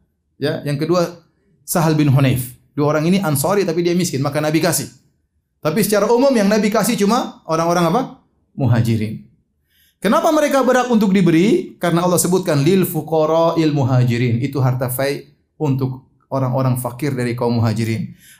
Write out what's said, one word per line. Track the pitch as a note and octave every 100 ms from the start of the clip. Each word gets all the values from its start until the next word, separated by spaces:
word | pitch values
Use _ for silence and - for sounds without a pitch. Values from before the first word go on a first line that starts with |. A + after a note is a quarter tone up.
| _ _ _ _
ya, | C3+ D#3+ C#3+
yang | C#3+
kedua | D#3 F3+ E3+ - _ _ _ _
Sahal | - F3+ D#3+
bin | D#3 D3
Hunayf. | C3 C3+ - - - _
Dua | - D3 D3+
orang | D#3+
ini | G3
Ansori | D#3+ C#3 D#3 G3+
tapi | F#3 E3 F3
dia |
miskin, | F3 F3+ C3
maka | C#3+ D3+
Nabi | D3+ D#3+ E3+
kasih. | C#3+ A#2 - _ _ _ _ _ _
Tapi | D#3 F3 -
secara | G#3 G#3+
umum | A#3+ C#4
yang | A#3+ G3
Nabi | A3 G#3
kasih | A3 G3+ A#3
cuma | G3+ A#3+ - - -
orang-orang | D#3+ E3+ F3 E3+
apa? | G#3+ C4+ - _ _ _ -
Muhajirin. | C3 A2+ A2 A2 G#2 - - _ _ _ _ _ _ _
Kenapa | F#3+ D4 E4
mereka | D#4 D4 C4+ B3
berhak | B3+ B3
untuk | A3+ G3+
diberi? | G3 E3+ D#3+ G3+ D#4+ - -
Karena | F3 E3
Allah | F3+ E3+
sebutkan | E3+ F3+ F3+ C#3+ C#3+
lil | F#3+ F3
fuqara'il | D#3 - D#3+ D#3 D#3+ E3 E3 D#3
muhajirin. | D3 B2+ B2+ B2 A#2 B2 A2+
Itu | C3+ C#3+
harta | C3 B2+ B2+
fai | - C#3 C#3+ - _ _ _
untuk | D3+ B2+ B2+ B2+ - _ _
orang-orang | C3+ C3 C3+ B2+ B2
fakir | A#2+ - D3
dari | B2 A#2+ A#2+
kaum | A#2+ A#2+
muhajirin. | A2+ G#2+ A2+ A2 - - - -